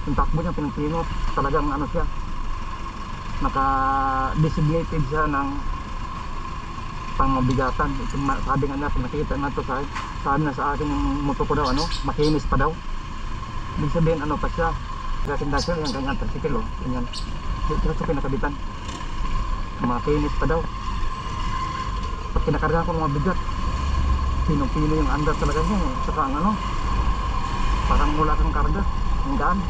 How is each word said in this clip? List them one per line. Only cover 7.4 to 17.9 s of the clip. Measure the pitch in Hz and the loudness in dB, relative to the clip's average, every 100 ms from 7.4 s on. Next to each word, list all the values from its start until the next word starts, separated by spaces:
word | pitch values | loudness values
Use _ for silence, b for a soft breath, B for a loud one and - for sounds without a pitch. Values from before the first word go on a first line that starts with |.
| 127 127 127 - 123 135 | 2 2 2 0 0 0
Ito | 131 143 | -2 0
ma-, | 139 139 | 0 0
sabi | - 196 135 | 0 0 0
nga | 139 | -2
niya, | 147 | 0
pag | - - | 0 0
nakita | 147 151 135 | -2 -2 -2
nga | 143 147 | -2 -2
to | |
sa, | 127 127 139 - - - | -2 -4 -4 -6 -6 -4
sabi | 151 147 | 0 2
na | 151 | 0
sa | 127 139 143 | 0 -2 0
akin | |
yung | 147 143 143 143 | 0 0 0 0
motor | 139 127 143 | 0 0 2
ko | 147 | 2
daw, | 139 | 2
ano, | 127 175 - | 2 0 -2
makinis | 143 - 151 151 | -2 2 2 2
pa | - 135 | 2 2
daw. | 147 - - - - - - - - - - - | 2 0 -6 -6 -6 -6 -6 -6 -6 -6 -4 -2
Ibig | 151 175 | 0 4
sabihin, | 160 160 | 4 2
ano | 147 180 | 0 0
pa | - | -2
siya, | - 165 - - - - - | 0 0 -2 -6 -6 -4 -2
dasin-dasin, | - 139 143 139 175 170 | 0 0 0 0 0 -2
yung | 151 131 | -2 -2
kanyang | 135 135 | -2 -2
tricycle, | 117 127 156 135 | -2 -2 -2 -2
oh. | - - | -2 -4
Ganyan. | 131 123 - - - - - - - | -2 -2 -2 -4 -6 -4 -4 -2 0
Ito | 151 - | 2 2